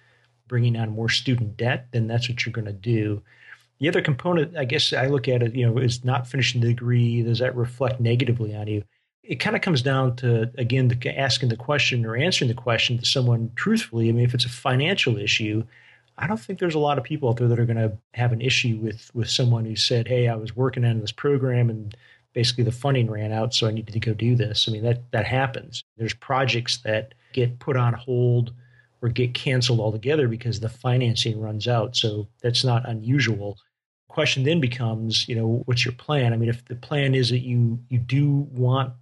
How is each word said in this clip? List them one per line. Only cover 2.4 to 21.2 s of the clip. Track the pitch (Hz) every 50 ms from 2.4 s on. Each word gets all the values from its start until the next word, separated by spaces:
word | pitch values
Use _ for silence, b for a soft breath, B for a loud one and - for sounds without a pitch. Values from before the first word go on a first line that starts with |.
| -
you're | 120 -
gonna | 117 104 104 104
do. | 95 - 120 117 110 107 107 104 104 B B B B B B B B B B B _
The | 135
other | 160 180 190
component, | 185 - 139 120 - 175 180 170 143 170 175
I | 156 139
guess | 120 151 151 - - 151
I | 131 123
look | 139 143 135 127
at | 135 127 120 120
it, | 113 117
you | 127 120
know, | 117 113
is | 131 139 120 - - -
not | 127 131 139 123
finishing | - - 135 123 - - 123
the | 117
degree. | 117 117 120 120 120 123 120 120 117 117 120
Does | 113 117 117 123
that | 127 127 123
reflect | 123 117 120 - - 135 120 120 -
negatively | 117 113 120 123 135 123 117 120 113 104 104
on | 107 107
you? | 104 107 104 101 - _ _ _ _ _ _
It | _ 226 165 120
kinda | - 208 220 208
comes | - 196 165 127 120
down | 139 135 135 131 127 120
to, | 123 127 120 117 113 113 117 -
again, | 135 123 117 127 135 127
the, | 120 123 123 - 143 - -
asking | 135 131 - - 135 123
the | 117
question | - - - 147 143 - - 135 120 113
or | 110 113
answering | 120 147 180 180 - -
the | 120 113
question | - - 123 113 110 - - 123
to | 117 -
someone | - - 139 127 123 120 110 113 110 -
truthfully. | - - 196 226 220 - - - 117 113 113
I |
mean, | 117 120 120
if | 123 120
it's | 120 120
a | 123
financial | - - - 135 127 123 143 170 202 190 - 135 107
issue, | 101 101 - - - 113 107 107 110 107 b b b b b b b b b b -
I | 123
don't | 165 214 220
think | - - 196 185
there's | 190 175 156
a | 156
lot | 147 147 143
of | 135 120
people | - 156 147 143 120
out | 113
there | 120 123
that | 120 120 113
are | 120
gonna | 117 117 113 113 107 101 - - _ -
have | 117 120 123 123
an | 113
issue | 123 131 123 - - 120 113 107
with, | 110 110 104 110 - - _
with | 120 107 -
someone | - - 131 123 117 113 110
who | 110 110
said, | 107 - - 127 117 113
"Hey, | - 127 123 123
I | 117 113
was | 110 110 - -
working | 123 131 131 127 127 120
on | 117 113 110
this | 107 110 -
program | -